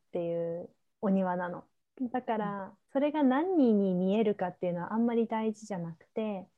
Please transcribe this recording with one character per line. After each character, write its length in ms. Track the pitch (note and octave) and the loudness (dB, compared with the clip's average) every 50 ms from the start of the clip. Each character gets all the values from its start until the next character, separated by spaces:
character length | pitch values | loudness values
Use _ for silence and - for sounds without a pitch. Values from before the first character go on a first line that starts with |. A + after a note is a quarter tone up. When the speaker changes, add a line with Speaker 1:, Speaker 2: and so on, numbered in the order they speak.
| _ _ - | _ _ -6
Speaker 1:
て 80 | F3+ | -4
い 400 | E3+ E3+ E3+ E3+ E3+ E3+ E3 E3+ | -4 -2 -2 -2 -4 -4 -6 -6
う 80 | - - _ _ _ _ _ _ | -8 -12 _ _ _ _ _ _
お 100 | - G3 | 0 2
庭 260 | F#3+ F#3+ F#3+ F3+ F3+ | 2 2 2 0 0
な 120 | F3+ F3+ F3 | -2 -4 -6
の。 160 | F3 - - _ _ _ _ _ - - C4 A#3 - | -6 -10 -12 _ _ _ _ _ -10 -8 -6 -4 -4
だ 100 | B3+ B3 | -4 -4
か 160 | - A3+ G#3+ | -2 -2 -2
ら、 260 | G#3+ G3+ G3+ G3+ F#3+ | -2 -4 -4 -6 -8
Speaker 2:
う 20 | G3+ | -12
ん。 40 | - _ _ _ - | -14 _ _ _ -2
Speaker 1:
そ 80 | C#4 | 0
れ 100 | C#4+ D4+ | 0 0
が 120 | C#4+ D#4 D4 | 2 2 2
何 520 | B3+ B3+ C#4 E4 F#4+ F#4+ E4 C4 A#3 G#3+ | 4 4 2 2 2 4 4 6 6 6
に 200 | G3+ G3 F#3+ F3+ | 4 4 2 2
見 200 | F3+ F#3 F#3+ G3 | 2 2 2 2
え 60 | A3 A3 | 2 2
る 100 | G#3 G#3 | 2 0
か 140 | - F#3+ F3+ | 0 -2 -6
っ 100 | - - | -4 -4
て 80 | - | -4
い 40 | F3+ | -4
う 20 | F3 | -2
の 80 | F3 E3+ | -2 -4
は 120 | - G#3+ | -4 0
あ 20 | |
ん 100 | A3+ A#3 | 0 2
ま 80 | A#3 A#3 | 2 2
り 120 | A#3 A3+ | 2 0
大 260 | G#3+ A3+ A3 A3 A3 G#3+ | 0 0 -2 -2 -2 -4
事 140 | - A3 | -6 -8
じ 80 | - G#3 | -8 -8
ゃ 40 | F3+ | -6
な 140 | E3+ E3 E3 | -6 -8 -10
く 140 | - - _ | -14 -16 _
て 380 | - A3+ A3 G#3+ G#3 F#3 F#3+ - _ | -6 -4 -4 -4 -4 -6 -10 -14 _